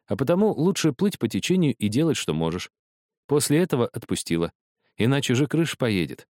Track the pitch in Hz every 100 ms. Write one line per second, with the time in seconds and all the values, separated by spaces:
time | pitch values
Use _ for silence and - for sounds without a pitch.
0 | - 98 139 175 214 135 175 - 160 123
1 | 196 - 110 98 - 185 151 - 104 117
2 | 165 - - 78 82 87 - _ _ _
3 | _ _ - 147 - 147 180 135 120 117
4 | - 92 - 82 85 - _ _ _ -
5 | 113 139 - 123 147 156 165 - 120 98
6 | 78 - -